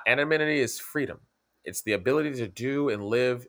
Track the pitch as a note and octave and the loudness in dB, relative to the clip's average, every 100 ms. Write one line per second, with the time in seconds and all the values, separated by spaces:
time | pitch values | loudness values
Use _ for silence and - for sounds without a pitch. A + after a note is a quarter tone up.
0 | A2+ C3 D3 D#3 D3+ D3 A#2+ - - D3+ | 4 2 4 2 2 2 0 -2 -6 -4
1 | B2 - _ _ _ _ - F#2+ G#2+ G2+ | -4 -6 _ _ _ _ -12 -6 0 0
2 | F#2+ D3+ D3+ C3 A2 F2+ B2+ C#3 C#3+ G#2 | 2 0 0 -2 -6 -4 -4 0 0 -2
3 | G2+ A#2+ B2+ B2 | 0 2 2 0